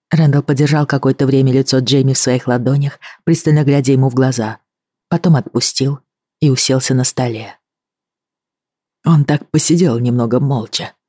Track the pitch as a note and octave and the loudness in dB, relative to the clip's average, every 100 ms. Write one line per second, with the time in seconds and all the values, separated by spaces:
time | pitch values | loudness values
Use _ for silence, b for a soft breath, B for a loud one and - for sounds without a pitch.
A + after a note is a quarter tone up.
0 | - D#3 D3+ C#3 - C#3 D3 D3+ C#3+ C#3 | -4 0 2 2 0 0 2 0 0 0
1 | C3+ C3+ C3+ C3+ C3+ C3 C3+ C3 A#2+ C#3 | 0 0 0 2 2 2 0 0 2 2
2 | C3 C3 C3 B2+ B2+ B2 B2 C#3+ C#3+ - | 2 0 0 -2 -2 -2 0 0 -2 -6
3 | B B - E3 D#3+ D3+ C#3+ C#3+ C3 C3 | B B -2 0 2 2 2 2 2 2
4 | C3 B2 C3 A#2+ A2 G#2 _ _ _ _ | 0 0 -2 -2 -6 -10 _ _ _ _
5 | - E3+ F3+ D3 - A#2+ - - C3+ C#3+ | -6 -2 2 2 0 -4 -4 -4 -4 -6
6 | _ _ _ _ D3+ B2+ - C3 - C3 | _ _ _ _ 0 0 0 -2 0 -2
7 | A#2 - B2 A2 G#2 - _ _ _ _ | -2 -4 -6 -6 -12 -20 _ _ _ _
8 | _ _ _ _ _ _ _ _ _ _ | _ _ _ _ _ _ _ _ _ _
9 | D#3+ D#3 C#3+ D3+ - D#3 - E3+ F3 A#2 | 0 2 2 -2 -2 -2 0 2 2 0
10 | B2 B2 A2+ B2 C#3 C3+ G2+ - - - | -2 -2 0 0 -2 -4 -6 -10 -12 -18